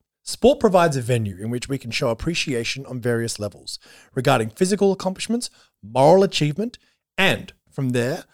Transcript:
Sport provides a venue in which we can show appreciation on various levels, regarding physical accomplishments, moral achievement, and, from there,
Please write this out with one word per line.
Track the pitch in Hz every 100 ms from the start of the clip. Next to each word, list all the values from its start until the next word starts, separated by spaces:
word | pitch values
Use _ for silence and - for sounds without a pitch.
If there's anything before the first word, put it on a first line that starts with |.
| _ _
Sport | - - 233 285
provides | 220 180 170 135
a |
venue | 117 120 104 92
in | 110
which | 123 -
we | 135
can | 117
show | - 143
appreciation | 113 160 170 - 120 113 131 139
on | 127
various | 120 117 117 -
levels, | 104 - - - - - _
regarding | 131 127 127 113
physical | - 185 208 196
accomplishments, | 190 185 190 - 233 - _ _ _
moral | 101 123 143 190
achievement, | 196 - 151 151 233 - _ _ _ -
and, | 190 117 - - _
from | - 131
there, | 123 120 170 -